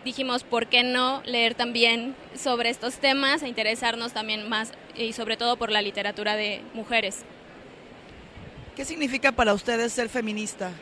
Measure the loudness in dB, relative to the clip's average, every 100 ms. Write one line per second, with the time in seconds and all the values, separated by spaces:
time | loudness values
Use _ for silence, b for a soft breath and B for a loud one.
0 | -6 -4 -2 -2 0 0 4 4 4 2
1 | 2 0 -2 2 2 2 -2 4 4 4
2 | -2 -8 -14 -4 0 2 0 0 -4 2
3 | 4 4 4 2 0 0 0 2 0 0
4 | -4 -4 -4 -4 -2 -2 -2 -10 -14 -6
5 | -4 -4 -4 0 2 2 2 2 2 -2
6 | -4 -2 0 0 -2 -4 -8 -10 0 0
7 | 0 -6 -14 -20 -20 -20 -20 -20 -20 -20
8 | -20 -20 -18 -16 -16 -16 -14 -10 -8 -2
9 | 0 4 2 4 4 4 2 0 0 0
10 | -2 -2 -2 -4 -6 -6 -8 -6